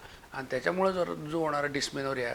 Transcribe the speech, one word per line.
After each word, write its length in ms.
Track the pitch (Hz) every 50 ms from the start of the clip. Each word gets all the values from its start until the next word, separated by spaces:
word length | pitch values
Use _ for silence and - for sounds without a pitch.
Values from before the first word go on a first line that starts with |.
| - - - - - -
आणि 140 | - 135 131 123
त्याच्यामुळं 400 | 131 127 123 170 175 185 190 190
जर 240 | 185 180 170 170 170
जो 260 | 160 151 147 160 165
होणारा 260 | 160 151 147 147 143
dysmenorrhea 680 | 143 139 139 - - 143 143 139 135 135 127 120 117